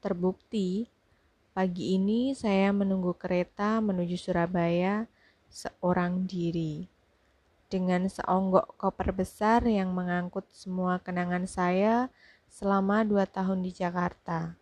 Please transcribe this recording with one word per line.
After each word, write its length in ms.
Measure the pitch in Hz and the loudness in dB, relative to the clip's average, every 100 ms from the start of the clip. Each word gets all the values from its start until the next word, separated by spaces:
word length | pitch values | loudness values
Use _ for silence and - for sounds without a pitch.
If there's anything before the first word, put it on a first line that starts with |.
| 202 | -4
Terbukti, 800 | 180 180 185 _ 220 185 185 233 _ _ _ _ _ _ - | 0 0 -2 _ -2 0 -2 -6 _ _ _ _ _ _ -2
pagi 400 | 190 180 135 190 | -2 -2 0 0
ini 400 | 190 226 254 269 | 2 2 0 -2
saya 320 | 220 190 196 | 0 2 4
menunggu 480 | 202 196 190 180 175 | 2 0 0 0 -2
kereta 640 | 180 180 175 - 208 220 | -2 -2 -2 -2 -2 0
menuju 400 | 220 185 175 175 | 0 0 -2 -4
Surabaya 880 | - 170 170 180 170 170 185 208 226 _ _ _ _ | -2 0 2 2 2 2 2 0 -4 _ _ _ _
seorang 800 | - - - 180 180 175 180 185 | -12 -12 -4 0 2 0 -2 -4
diri. 560 | 185 170 165 160 151 180 _ _ _ _ _ _ _ _ | -2 -2 -2 -4 -6 -10 _ _ _ _ _ _ _ _
Dengan 400 | 190 180 180 185 | -2 0 0 0
seonggok 720 | - - 185 190 185 - - | -4 0 0 4 4 2 -4
koper 320 | 196 - 190 | -4 -2 -4
besar 480 | 190 185 - 214 233 240 | -2 -4 -2 2 4 4
yang 240 | 208 185 | 0 0
mengangkut 560 | 180 180 175 180 196 - | -2 -2 -2 -2 -8 -10
semua 480 | - 196 185 180 180 | -16 -8 -2 0 -2
kenangan 480 | - 180 175 180 185 | -2 -4 -2 -2 -2
saya 640 | - 180 185 208 233 254 _ - _ _ | -2 0 4 4 2 0 _ -20 _ _
selama 560 | - 196 196 196 208 220 | -6 0 2 2 2 2
dua 240 | 202 190 | 2 0
tahun 320 | - 190 190 | -2 -2 0
di 80 | 185 | -4
Jakarta. 880 | 180 180 180 175 - - 165 165 170 | -4 -4 -2 -4 -4 -6 -4 -4 -10